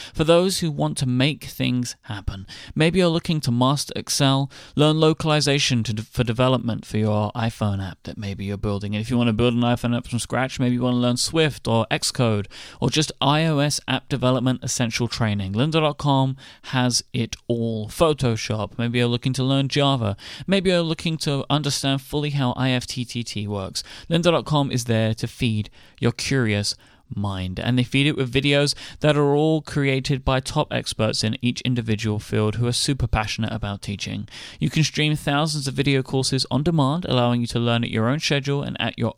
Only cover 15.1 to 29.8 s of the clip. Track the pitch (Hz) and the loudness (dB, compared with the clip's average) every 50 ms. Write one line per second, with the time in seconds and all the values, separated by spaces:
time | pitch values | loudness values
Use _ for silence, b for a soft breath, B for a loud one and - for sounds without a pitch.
15.1 | - - 117 107 104 101 98 95 98 107 135 160 151 165 156 151 147 - - 143 | 0 0 0 0 0 0 -2 -2 0 0 0 2 2 2 0 0 -2 0 0 2
16.1 | 139 135 135 135 131 135 B B B B B - - 131 123 123 117 - - _ | 4 4 4 2 0 -4 B B B B B -4 0 2 2 2 2 0 -2 _
17.1 | - 123 123 - - - _ - 120 117 117 117 113 110 107 104 - - 170 160 | -4 -4 -4 -4 -6 -10 _ -4 -2 0 0 -2 -2 -4 -6 -6 0 2 4 4
18.1 | 151 139 135 123 113 110 - - 110 110 101 101 - - 117 120 120 123 120 120 | 4 2 2 0 0 0 -2 -4 -4 -4 -4 -6 -4 -4 -2 0 0 2 2 2
19.1 | 120 120 - 135 127 131 131 131 135 135 139 131 - 147 139 139 139 127 113 104 | 0 0 -2 -2 -2 0 0 0 2 0 0 0 0 2 2 4 2 2 0 -2
20.1 | 98 B B B B B B B 190 196 175 190 180 175 170 160 160 - - 175 | -4 B B B B B B B 0 0 2 2 2 2 2 0 -2 -2 -2 -4
21.1 | 160 151 - 160 143 135 - - 139 147 147 143 139 - - 139 135 139 135 - | -4 -2 -2 -2 -2 -2 0 0 0 0 0 0 -2 -2 -2 -2 -2 -2 -4 -4
22.1 | - 147 147 147 143 143 135 123 - - 127 131 127 123 - - - 135 123 - | -4 -4 -4 -2 0 0 0 0 0 0 0 0 0 0 -2 -4 -6 -8 -6 -6
23.1 | - 117 117 - - 104 101 101 104 101 95 90 - - - B B B B B | -6 -8 -6 -6 -6 -6 -6 -4 -4 -4 -6 -6 -6 -8 -10 B B B B B
24.1 | 165 165 170 175 165 147 107 - 151 147 143 139 - 127 117 120 117 110 113 110 | 0 2 4 4 4 2 2 2 2 2 2 2 0 -2 0 0 0 2 2 0
25.1 | 110 - - 120 - - 131 120 110 107 104 - b b b b b b 123 120 | 0 -2 -4 -8 -4 -2 -2 0 0 0 -2 -4 b b b b b b 0 0
26.1 | 113 - - - 139 135 123 107 104 104 104 - - b b b b b b b | 0 0 -2 0 0 2 2 2 2 0 0 -2 -4 b b b b b b b
27.1 | 120 107 101 101 98 92 92 92 92 - - 113 123 127 123 113 - 135 135 147 | -6 -4 -4 -4 -2 -4 -4 -4 -6 -4 -2 0 2 2 2 2 2 2 2 2
28.1 | 151 - 131 123 117 139 135 143 143 143 143 143 - B B B B B - 151 | 2 0 -2 0 0 0 2 4 4 4 2 2 -2 B B B B B 2 2
29.1 | 147 143 147 143 139 147 151 160 160 156 147 - - 147 | 4 4 4 4 4 4 4 2 2 0 -2 -4 -2 0